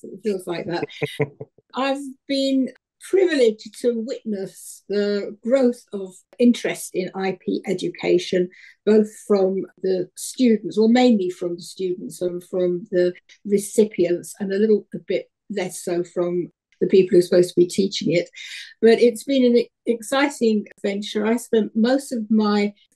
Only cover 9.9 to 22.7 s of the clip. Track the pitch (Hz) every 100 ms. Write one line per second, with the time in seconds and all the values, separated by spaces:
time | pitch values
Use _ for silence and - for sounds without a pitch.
9.9 | 185 180 - - - 247 214 170 170 220
10.9 | 240 254 214 180 - 175 175 170 - 185
11.9 | 180 170 - 180 175 - 185 180 175 175
12.9 | 185 180 180 _ _ 202 202 202 - 214
13.9 | - 170 175 160 - 196 196 220 202 -
14.9 | 180 - 175 - _ - 202 180 - -
15.9 | 175 175 - 175 175 165 _ _ - 185
16.9 | 196 185 180 175 180 180 - 175 - 196
17.9 | - 196 170 - - - - - - 220
18.9 | 226 240 220 - 269 247 240 - _ -
19.9 | 226 220 269 285 - 226 214 196 - 202
20.9 | 202 208 214 208 240 - 226 208 220 226
21.9 | 277 285 240 214 220 208 208 202